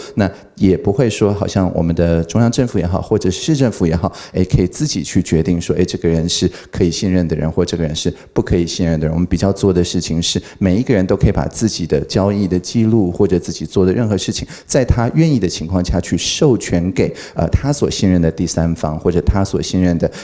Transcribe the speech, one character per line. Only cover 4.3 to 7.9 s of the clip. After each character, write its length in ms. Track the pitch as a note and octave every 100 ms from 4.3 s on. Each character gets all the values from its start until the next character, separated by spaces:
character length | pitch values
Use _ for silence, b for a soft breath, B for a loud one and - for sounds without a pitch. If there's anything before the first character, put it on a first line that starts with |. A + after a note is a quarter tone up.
哎， 100 | - F#2
可 160 | -
以 60 | F2+
自 180 | - D3
己 180 | F#2
去 180 | - F#2+
决 200 | F2 D#2+
定 180 | F2 E2+
说， 160 | - E2
哎， 80 |
这 140 | F2+ -
个 100 | F2
人 200 | E2 E2
是 220 | - F2+ B B
可 120 | -
以 80 | F2+
信 200 | D#2+ G2+
任 160 | F2+ E2
的 80 | D#2
人， 140 | D#2
或 160 | F2 F2
这 100 | E2+
个 60 |
人 120 | D#2